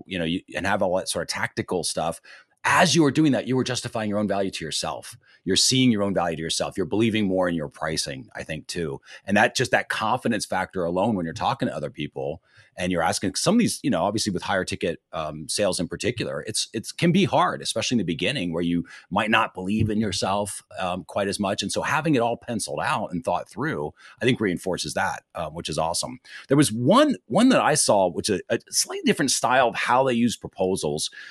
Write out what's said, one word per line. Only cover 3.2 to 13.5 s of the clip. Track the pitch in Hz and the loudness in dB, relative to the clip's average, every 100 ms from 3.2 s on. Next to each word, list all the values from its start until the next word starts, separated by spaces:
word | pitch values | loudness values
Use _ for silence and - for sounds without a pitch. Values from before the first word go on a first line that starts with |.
| 156 | 2
that, | 117 107 | 2 0
you | 127 | 0
are | |
justifying | 127 123 117 113 107 | 0 -4 -6 -4 -2
your | 104 | 0
own | 104 | 0
value | 98 98 | 0 -2
to | - 78 | -4 -6
yourself. | - 80 64 - - _ _ 85 | -6 -4 -8 -12 -20 _ _ 0
You're | 92 | 2
seeing | - 131 127 | 4 6 6
your | 107 | 6
own | 101 | 2
value | 90 85 78 | 0 0 -2
to | |
yourself. | 80 - 76 98 | -4 -4 -4 -4
You're | 90 | -2
believing | 98 117 110 101 | 2 2 2 0
more | 92 90 | 2 0
in | 85 | -2
your | 73 | -4
pricing, | - 78 80 - 67 62 - | -6 -4 -4 -4 -8 -12 -14
I | |
think, | - 78 - | -10 -10 -8
too. | 87 80 67 - - - | -6 -6 -8 -12 -14 2
And | 101 | 6
that, | 120 - | 6 4
just | 120 | 2
that | 104 - | 2 0
confidence | - 110 123 - 107 - | -2 0 0 0 -2 -2
factor | 95 90 95 | -4 -4 -2
alone, | 85 90 107 101 | -2 0 0 0
when | |
you're | 82 | -2
talking | - 87 131 113 | -2 -2 0 -4
to | 76 | -4
other | 73 | -8
people | - 73 69 67 80 _ - _ - | -6 -8 -6 -6 -6 _ -20 _ -6
and | 90 | -2
you're | 87 | 2
asking | 82 104 98 - | 2 0 -2 0
some | - | 2